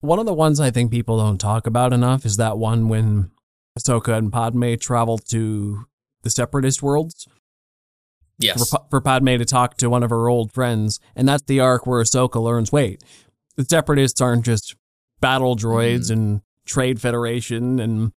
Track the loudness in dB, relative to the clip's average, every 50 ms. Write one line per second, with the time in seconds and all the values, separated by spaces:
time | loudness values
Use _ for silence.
0 | 0 0 0 0 2 -2 0 2 4 4 4 4 2 0 2 2 0 0 0 -2
1 | -2 0 0 2 2 2 0 0 0 0 -2 0 0 0 0 2 2 4 4 2
2 | 4 2 2 0 0 -2 0 0 0 0 0 -2 -2 0 0 2 2 2 2 2
3 | 2 2 2 2 0 -2 _ _ _ _ _ _ _ _ _ -6 -2 0 0 0
4 | 0 0 -2 0 -2 -2 -2 -2 -2 -2 0 0 0 0 -2 -4 -4 -2 0 0
5 | 0 0 -2 -4 -4 -4 -2 -2 -2 -2 -4 -4 -6 -6 -8 -8 -12 _ _ _
6 | _ _ _ _ -6 -4 -2 -2 -2 -2 -2 -2 0 0 -2 0 0 0 0 0
7 | 0 -4 -10 _ -20 _ _ _ _ _ _ _ _ _ _ _ _ _ _ _
8 | _ _ _ _ _ _ _ _ -2 -2 0 0 -2 0 -2 -4 -4 _ -2 0
9 | 2 2 2 2 2 2 2 0 0 0 0 0 0 0 -2 -2 0 0 2 0
10 | 0 0 0 0 0 0 0 0 -2 -4 -2 -2 -2 0 0 0 -2 -2 -4 -6
11 | _ _ _ 0 2 2 2 0 0 0 0 2 4 2 2 0 0 -2 0 0
12 | 0 2 2 2 0 0 0 -2 -2 0 0 0 0 2 2 2 2 0 -2 -8
13 | _ _ -20 -20 _ _ _ _ _ _ _ -6 -2 0 2 0 2 2 2 2
14 | 2 2 2 0 0 2 2 0 2 0 -2 -2 -2 -8 -20 _ _ _ _ _
15 | _ _ _ _ 0 0 0 2 0 0 0 -2 -2 -2 0 0 2 0 0 -2
16 | -2 -2 -2 -2 0 0 -2 -4 _ _ _ _ _ -6 -2 -2 0 0 -2 -2
17 | -2 -2 -2 -2 -2 -2 -4 -4 -4 -4 -6 -4 -2 -2 -2 -2 0 -2 -2 0
18 | -2 -2 -4